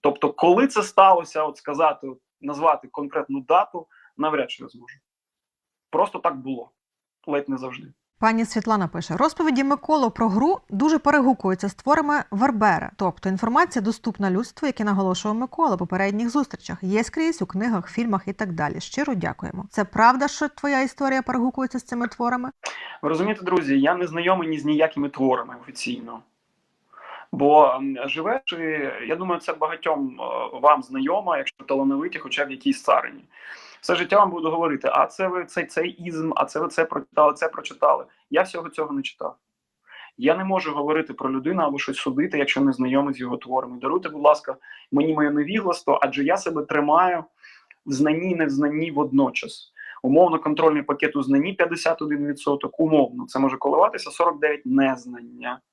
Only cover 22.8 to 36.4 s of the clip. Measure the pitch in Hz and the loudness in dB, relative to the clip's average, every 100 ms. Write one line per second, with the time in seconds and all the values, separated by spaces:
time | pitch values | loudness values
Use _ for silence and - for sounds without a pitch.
22.8 | - - 147 160 190 202 180 180 147 139 | -14 -6 -4 0 -2 -2 0 0 2 4
23.8 | 139 175 175 165 175 185 165 156 139 151 | 4 2 -2 -2 2 2 0 -2 0 2
24.8 | 156 151 143 139 135 123 120 123 123 135 | 2 2 -6 0 2 2 -2 -14 -18 -12
25.8 | - 117 113 117 _ _ _ _ _ _ | -8 -8 -10 -16 _ _ _ _ _ _
26.8 | _ - - - - 139 143 151 143 127 | _ -20 -18 -18 -12 0 6 8 8 4
27.8 | 139 131 139 147 165 262 - 170 160 156 | -4 -6 -6 -4 -4 -4 -4 -6 -4 -4
28.8 | 139 107 131 165 185 170 - 156 156 165 | -4 -8 -6 -6 -2 -4 -4 -4 -4 -4
29.8 | 165 151 135 120 120 120 120 127 147 147 | -2 -2 -4 -6 -8 -6 -6 2 4 4
30.8 | 131 131 135 185 190 156 139 - - 135 | 2 -6 -2 -2 -2 -4 -4 -10 -4 0
31.8 | 139 139 170 147 131 123 143 131 139 131 | 0 0 -4 -8 -8 -4 -4 -2 -2 -2
32.8 | - 135 - - - - - - - - | 2 2 0 -12 -20 -20 -20 -20 -20 -18
33.8 | - 175 175 196 202 175 160 165 165 139 | -4 -2 2 4 4 2 -2 0 -2 0
34.8 | 135 139 147 - 190 180 175 - 165 - | 0 2 0 0 -4 -2 -6 -8 -6 -4
35.8 | 175 170 175 165 160 - | -6 -6 -10 -6 -4 -2